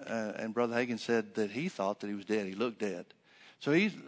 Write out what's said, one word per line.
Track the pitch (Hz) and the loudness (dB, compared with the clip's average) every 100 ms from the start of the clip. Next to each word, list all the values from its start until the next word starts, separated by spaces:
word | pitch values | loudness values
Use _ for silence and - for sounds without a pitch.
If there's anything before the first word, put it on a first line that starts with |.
| - | -6
uh, | 113 107 - | -4 -4 -4
and | 110 | -4
Brother | 110 120 117 | 0 2 2
Hagin | 123 113 | 0 -2
said | - 117 107 107 | 2 2 2 -2
that | 104 | -2
he | 113 180 | 0 -4
thought | - 98 104 | 0 -2 0
that | 104 | -4
he | |
was | 104 98 | -6 0
dead. | 107 95 | 0 0
He | |
looked | 95 120 104 | -2 -2 -2
dead. | 104 87 92 - _ - - - | -4 -4 -8 -18 _ -20 -20 -6
So | 143 | 4
he | 160 208 147 | 4 4 0